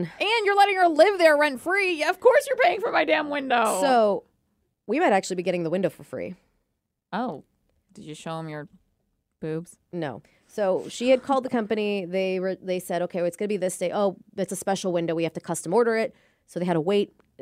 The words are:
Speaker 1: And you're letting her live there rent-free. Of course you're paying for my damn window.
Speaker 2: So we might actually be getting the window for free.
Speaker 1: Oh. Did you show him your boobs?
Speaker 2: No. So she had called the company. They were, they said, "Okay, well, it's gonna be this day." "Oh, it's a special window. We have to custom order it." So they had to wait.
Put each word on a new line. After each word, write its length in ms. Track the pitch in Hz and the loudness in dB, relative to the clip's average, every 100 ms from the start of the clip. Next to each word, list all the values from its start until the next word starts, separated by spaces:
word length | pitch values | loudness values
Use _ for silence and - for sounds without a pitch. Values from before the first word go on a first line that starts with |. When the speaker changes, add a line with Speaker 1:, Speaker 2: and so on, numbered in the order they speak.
| 170 - | -4 -4
Speaker 1:
And 260 | 370 466 403 | 0 0 2
you're 100 | 403 | 4
letting 200 | 403 381 | 4 4
her 120 | 349 | 2
live 300 | 294 359 392 | 6 4 6
there 180 | 330 294 | 4 6
rent-free. 680 | 294 254 302 392 381 320 | 2 -2 -2 0 0 0
Of 140 | 302 359 | -2 2
course 260 | 494 523 554 | 4 4 2
you're 80 | 508 | 2
paying 220 | 605 381 | 2 2
for 100 | 427 | -2
my 140 | 320 | 0
damn 260 | 311 311 294 | 2 0 0
window. 340 | 285 269 240 220 196 | -6 -2 0 2 2
Speaker 2:
So 440 | 285 247 214 190 - _ _ _ _ _ - | 2 4 4 0 -6 _ _ _ _ _ -4
we 120 | 262 | 0
might 120 | 349 | 4
actually 240 | 196 190 185 | 2 0 -4
be 60 | |
getting 180 | 180 180 | -2 -2
the 80 | 165 | -2
window 180 | 175 170 | 0 -2
for 120 | - | -4
free. 300 | - 123 87 180 _ _ _ _ _ _ _ | -12 -10 -10 -12 _ _ _ _ _ _ _
Speaker 1:
Oh. 320 | 196 247 147 - _ _ _ _ | -8 -6 -8 -14 _ _ _ _
Did 120 | - | -20
you 100 | 156 | -16
show 240 | 151 165 160 | -14 -10 -8
him 80 | 160 | -8
your 200 | 151 143 _ _ _ _ _ _ _ | -10 -14 _ _ _ _ _ _ _
boobs? 360 | 160 160 170 - _ | -8 -8 -10 -20 _
Speaker 2:
No. 300 | 175 151 110 - _ _ | -8 -8 -8 -16 _ _
So 380 | - 190 165 143 | -4 0 0 -4
she 220 | - 247 | -4 2
had 120 | 254 | 2
called 200 | - 269 | 2 -2
the 40 | 254 | 0
company. 540 | 240 214 220 208 202 | -4 -2 -2 -2 -4
They 340 | 175 185 185 185 | -4 -2 0 -2
were, 160 | 185 | -4
they 240 | 185 185 180 | -6 -4 -6
said, 240 | - 175 | -2 -4
"Okay, 160 | 175 180 | -2 -2
well, 80 | 175 | -4
it's 100 | - | -2
gonna 120 | 214 | -4
be 80 | 208 | -2
this 200 | 185 - | -2 -4
day." 140 | 180 | -4
"Oh, 240 | 202 202 185 - - | 0 -2 -2 -12 -6
it's 160 | 185 | -6
a 40 | 185 | -4
special 360 | - 190 190 | -4 -2 -2
window. 220 | 175 170 | -2 -2
We 100 | 165 | -2
have 80 | 165 | -2
to 60 | 170 | -4
custom 340 | - 165 165 | -8 -8 0
order 220 | 208 233 226 | 0 2 0
it." 180 | 220 - _ _ _ | -4 -8 _ _ _
So 140 | 170 | -6
they 40 | 180 | -2
had 80 | |
to 60 | 170 | 0
wait. 320 | 156 202 - _ _ - | 2 2 0 _ _ -16